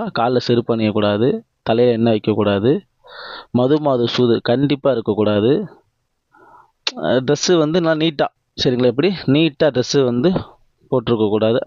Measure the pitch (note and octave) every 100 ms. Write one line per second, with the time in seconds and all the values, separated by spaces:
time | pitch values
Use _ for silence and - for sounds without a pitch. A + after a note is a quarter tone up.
0 | A3 - A#2 B2 - A#2 A2+ A#2 G#2+ G#2+
1 | G#2 G#2 B2+ A3+ - _ - A2+ B2 A2+
2 | A#2 G#2+ - G#2+ G2+ G2+ A2+ F#3+ _ _
3 | - - - - - A#2+ C3 D3+ D3 B2+
4 | A#2 - B2 A2 - B2 C#3 C#3 C#3 A#2
5 | A2 G2+ G#2 G#2 A2+ D#3+ F#3+ - _ _
6 | _ _ _ _ - - _ _ - B3+
7 | D#3 B2+ C3 D3 - F3 D3+ F3+ E3 D#3
8 | D#3+ D3 D3+ _ _ - C#3+ B2 B2 A#2+
9 | F3+ E3+ - C#3+ D#3+ C#3+ D#3 B2+ - C#3+
10 | B2+ A#2+ D#3+ F3 - _ _ _ - C3
11 | A2+ A#2 G#2+ G#2+ A2 B2